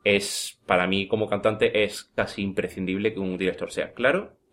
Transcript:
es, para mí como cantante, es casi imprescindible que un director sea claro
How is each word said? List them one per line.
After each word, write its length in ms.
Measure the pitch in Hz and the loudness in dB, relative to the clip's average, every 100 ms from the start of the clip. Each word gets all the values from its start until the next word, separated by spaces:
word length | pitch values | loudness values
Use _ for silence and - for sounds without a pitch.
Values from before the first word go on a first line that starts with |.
es, 560 | 104 101 101 - - - - | 4 4 2 -6 -8 -6 0
para 200 | 92 90 | 2 4
mí 200 | 95 95 | 0 0
como 220 | 107 107 | 0 0
cantante, 560 | 101 110 107 117 107 | 2 2 2 2 2
es 200 | 101 - - - | 0 -2 -6 -4
casi 260 | 101 - | -4 -2
imprescindible 680 | 98 92 90 - 92 95 107 | -4 -2 -4 -4 -2 0 0
que 80 | 101 | -2
un 160 | 95 92 | -4 -2
director 320 | 92 85 90 | -2 -2 -4
sea 220 | - - | -4 -6
claro 400 | - 123 170 208 - _ | 0 0 0 -4 -14 _